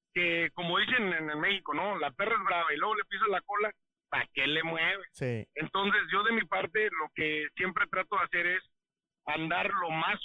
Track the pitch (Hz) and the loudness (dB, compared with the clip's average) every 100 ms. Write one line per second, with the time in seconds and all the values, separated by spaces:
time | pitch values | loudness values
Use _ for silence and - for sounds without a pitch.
0 | _ - 175 170 165 - 175 180 208 254 | _ 0 2 2 0 -2 -2 0 2 2
1 | 202 170 156 151 175 196 - 147 190 196 | 2 0 -2 -2 0 -2 -2 -2 0 0
2 | 147 131 208 226 - 175 165 147 190 214 | -2 -2 0 0 2 0 2 0 0 -2
3 | 196 196 214 185 - 403 208 - _ _ | -4 -2 0 0 -2 -2 -2 -4 _ _
4 | - 139 117 - 139 151 165 165 170 196 | -8 -4 -4 -2 0 0 0 0 0 -2
5 | 180 - 131 117 107 - 160 196 196 202 | -6 -6 -4 -4 -6 -8 -4 0 2 2
6 | 175 190 214 226 214 190 190 214 214 165 | 2 2 2 2 0 0 0 2 0 0
7 | 156 - 156 151 151 - 180 180 202 190 | -4 -2 -2 0 -4 -2 -2 0 0 0
8 | 185 196 175 180 175 185 - _ _ _ | 0 0 0 0 0 0 -4 _ _ _
9 | _ _ - 151 160 175 196 190 175 160 | _ _ -6 -4 0 0 0 0 0 0
10 | 170 208 | 0 -2